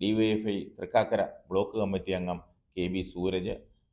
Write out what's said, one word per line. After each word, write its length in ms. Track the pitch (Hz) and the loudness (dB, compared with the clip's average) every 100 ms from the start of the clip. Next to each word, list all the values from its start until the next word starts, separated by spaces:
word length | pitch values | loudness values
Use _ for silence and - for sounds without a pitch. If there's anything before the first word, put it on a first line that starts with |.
ഡി 100 | 98 | 0
വൈ 140 | 110 110 | 4 4
എഫ് 220 | 107 107 | 2 0
ഐ 160 | 98 92 | -2 -4
തൃക്കാക്കര 540 | - - 113 - 104 95 - - | -10 0 2 4 2 0 -4 -2
ബ്ലോക്ക് 280 | 92 104 110 | 0 0 0
കമ്മിറ്റി 340 | 98 95 92 | -2 -2 -2
അംഗം 260 | 92 90 85 - _ _ 92 | -2 -2 -6 -10 _ _ -4
കെ 100 | 90 | -2
ബി 140 | 92 | -2
സൂരജ്, 540 | 90 87 92 92 95 101 - _ _ | -4 -2 -2 0 -2 -6 -12 _ _